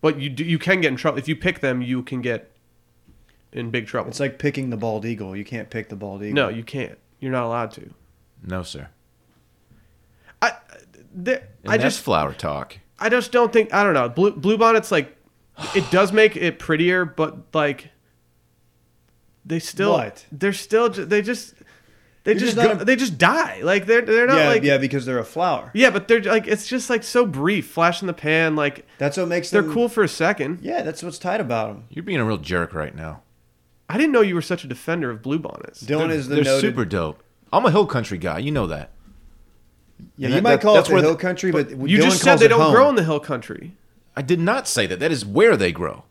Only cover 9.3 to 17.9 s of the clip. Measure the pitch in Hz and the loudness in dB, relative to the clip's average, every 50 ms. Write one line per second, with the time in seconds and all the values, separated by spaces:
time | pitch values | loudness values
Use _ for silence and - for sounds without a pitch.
9.3 | _ _ _ _ _ _ _ _ _ _ _ _ _ _ _ _ _ _ _ _ | _ _ _ _ _ _ _ _ _ _ _ _ _ _ _ _ _ _ _ _
10.3 | - _ - - - - _ _ - - - _ _ - - - - 190 175 226 | -8 _ -2 -2 -2 -4 _ _ -20 -20 -20 _ _ -20 -20 -20 -16 -10 -4 -4
11.3 | 262 - - - - - _ - 208 226 226 262 208 - - - 107 78 76 71 | -4 -4 -6 -14 -20 -16 _ -2 0 0 2 0 -2 -2 -2 0 0 2 0 0
12.3 | 67 - - 82 73 71 65 - - - _ _ _ _ - 220 226 247 233 - | -4 -6 -6 -6 -6 -6 -8 -12 -14 -20 _ _ _ _ -4 0 0 0 -2 0
13.3 | - 247 240 220 226 233 220 220 - 190 208 202 175 139 123 120 120 - 185 208 | 0 2 2 4 4 2 2 2 2 2 2 2 2 2 0 0 0 0 0 0
14.3 | 202 160 135 190 214 220 226 226 226 220 - - 202 165 139 - - _ _ _ | 0 0 0 0 2 4 4 4 4 2 0 0 -2 -2 -2 -2 -10 _ _ _
15.3 | _ _ _ _ _ - - - - 196 180 - - 180 196 190 190 214 220 214 | _ _ _ _ _ -14 -12 -2 -2 -2 -2 2 2 2 2 4 4 4 4 4
16.3 | - - 175 170 165 - - - 160 156 165 175 180 185 180 160 - - 160 156 | 4 2 -2 -2 -2 -4 -2 -2 0 2 2 2 2 2 0 -2 -2 -4 -4 -4
17.3 | 156 - - _ - 160 147 147 139 - - - | -4 -12 -20 _ -2 0 0 0 -2 -4 -10 -20